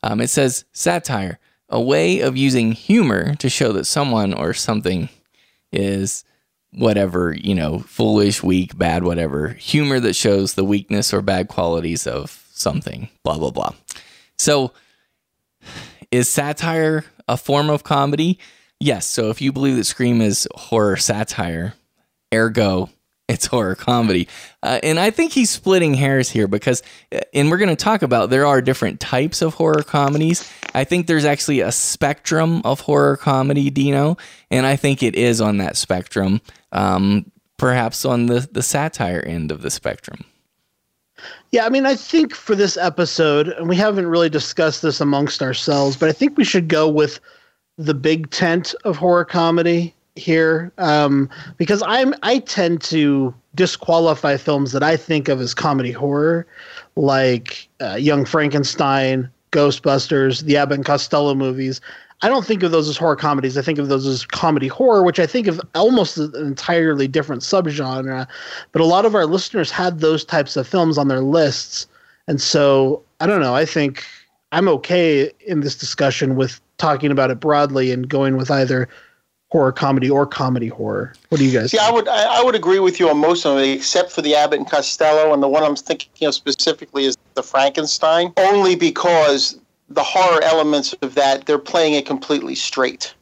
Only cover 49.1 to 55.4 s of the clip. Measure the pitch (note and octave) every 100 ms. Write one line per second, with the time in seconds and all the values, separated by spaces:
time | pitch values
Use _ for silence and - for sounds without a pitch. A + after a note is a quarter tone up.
49.1 | F3 E3 F3+ E3+ E3+ E3+ E3+ E3+ _ _
50.1 | - - D#3+ D#3+ D#3+ F3 - F3 D3+ D3
51.1 | C#3 C3+ - - - E3+ G#3 F#3+ A#3 C4
52.1 | - G#3 C4 - - E3+ E3+ - D#3+ D3
53.1 | C#3 C3+ B2 _ C#3+ F3+ - - E3 E3
54.1 | D3+ D3 C#3 - C#3+ C#3 C3+ D3 D#3+ -
55.1 | D#3 C3+ C3+